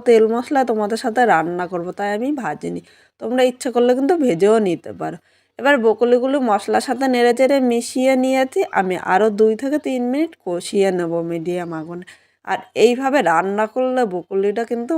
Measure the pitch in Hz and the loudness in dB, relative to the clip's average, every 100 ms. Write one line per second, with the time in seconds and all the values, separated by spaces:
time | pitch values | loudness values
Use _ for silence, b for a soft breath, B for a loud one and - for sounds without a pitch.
0 | 240 226 220 233 254 269 254 214 208 226 | 2 4 2 0 -2 0 0 -2 -2 -4
1 | 240 226 233 165 165 175 175 180 175 185 | -2 0 2 2 0 -4 -6 -6 -8 -6
2 | 202 208 262 294 175 151 170 175 - b | -4 -4 -4 -4 -6 -6 -8 -10 -12 b
3 | b - 226 254 254 247 254 240 247 254 | b -12 -4 2 2 0 -2 2 2 4
4 | 277 349 254 165 202 220 196 160 - 98 | 2 2 2 2 4 4 2 -2 -8 -10
5 | 156 165 _ _ _ - 254 285 220 208 | -10 -10 _ _ _ -2 2 4 2 2
6 | 240 247 262 277 247 208 - 214 - 240 | 2 2 2 0 2 0 0 -2 -2 -2
7 | 269 247 240 240 262 277 247 233 233 254 | 0 2 2 4 2 2 2 0 -2 0
8 | 262 262 262 262 262 381 - 196 185 180 | 2 2 2 0 0 -2 -2 0 -2 -2
9 | - 190 220 208 220 220 269 294 269 254 | 0 2 2 2 2 2 -2 -4 -2 -4
10 | 247 277 330 - 190 175 - 202 190 180 | -2 -2 -4 -6 -8 -8 -2 0 2 0
11 | 165 170 170 170 170 175 170 160 160 175 | -2 -2 -4 -6 -4 -6 -6 -10 -10 -14
12 | 180 b b b - 190 - 127 233 247 | -16 b b b -6 -6 -4 2 2 2
13 | 269 277 170 165 190 202 214 254 254 254 | 0 2 2 2 0 -2 -2 -2 -2 0
14 | 226 180 - 196 202 214 233 233 240 | -2 -4 -6 -2 -2 -2 -4 -6 -4